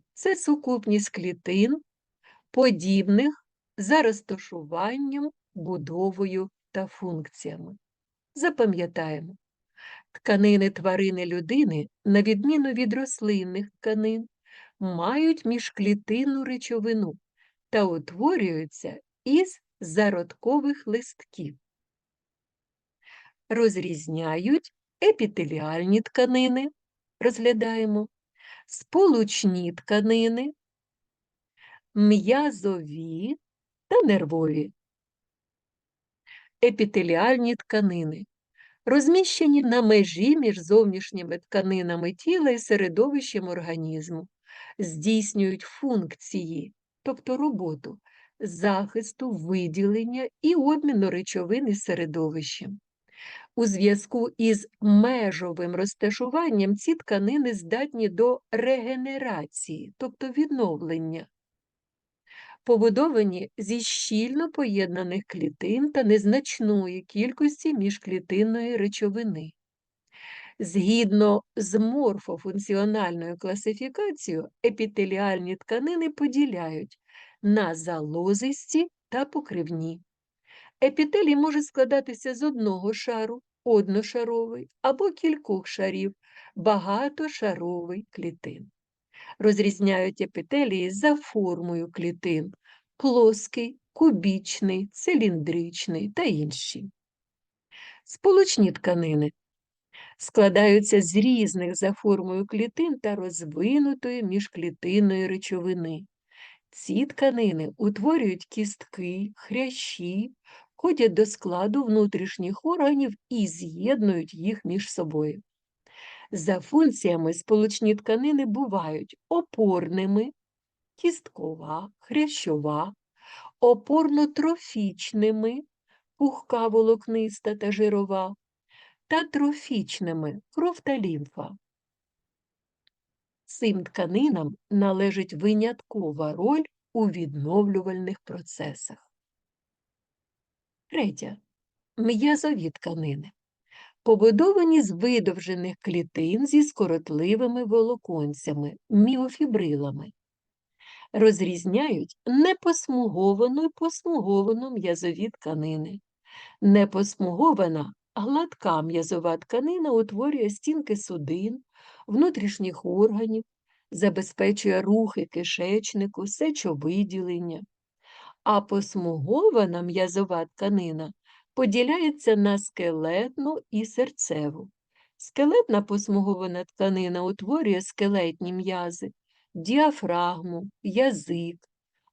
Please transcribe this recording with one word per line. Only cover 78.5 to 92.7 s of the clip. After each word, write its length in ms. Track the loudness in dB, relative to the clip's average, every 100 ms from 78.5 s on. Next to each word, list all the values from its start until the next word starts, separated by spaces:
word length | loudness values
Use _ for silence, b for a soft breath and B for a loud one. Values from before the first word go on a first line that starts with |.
| -6 -2 0 0 _ _
та 160 | -6
покривні. 760 | -4 -6 -6 -6 -6 -6 -6 -10 _ _ _ _ b b b _
Епітелій 520 | 2 2 2 2 4 4
може 260 | 4 0
складатися 720 | -2 0 2 2 0 -6 -8
з 80 | -4
одного 500 | -4 -2 -2 -2 -4
шару, 500 | -4 -6 -4 -6 -8 -16 _
одношаровий, 1080 | 2 2 4 -2 -2 -4 -2 -2 -4 -8 -16 _
або 280 | 0 2 0
кількох 560 | 0 -2 -2 -2 -6 -6
шарів, 480 | -4 -4 -2 -6 -8 B B B -2
багатошаровий 1500 | 2 2 0 -2 -2 -4 -8 -4 -4 -4 -6 -8 -8 -12 -12
клітин. 600 | -12 -12 -10 -14 -16 -20 _ _ _ _ B B 0
Розрізняють 840 | 2 4 2 2 2 2 0 -4
епітелії 720 | -8 -8 -4 -2 0 -2 -4
за 260 | 0 2 2
формою 760 | -2 -4 -2 -2 -4 -6 -6
клітин: 600 | -6 -6 -4 -2 -2 -4 -12 b